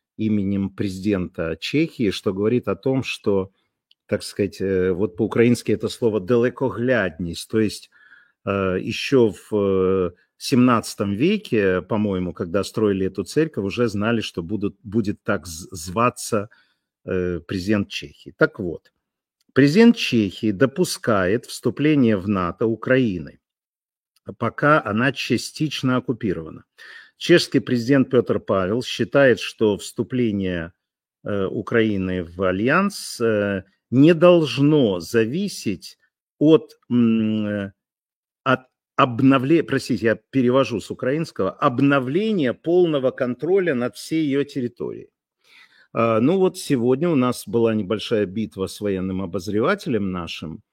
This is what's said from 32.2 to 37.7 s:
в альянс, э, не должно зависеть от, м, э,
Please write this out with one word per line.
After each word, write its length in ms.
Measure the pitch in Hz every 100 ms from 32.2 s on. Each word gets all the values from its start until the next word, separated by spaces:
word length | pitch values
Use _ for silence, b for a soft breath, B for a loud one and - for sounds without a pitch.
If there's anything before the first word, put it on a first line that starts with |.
в 180 | 82 85
альянс, 800 | 95 95 120 165 196 - - -
э, 440 | 113 107 101 98 - _ _
не 240 | 123 151
должно 840 | 165 175 175 147 120 143 151 117 90
зависеть 1000 | 82 117 110 160 202 - - 90 - - _ _ _ _
от, 400 | 147 156 156 _ _
м, 560 | 120 117 113 110 110 104
э, 260 | 104 98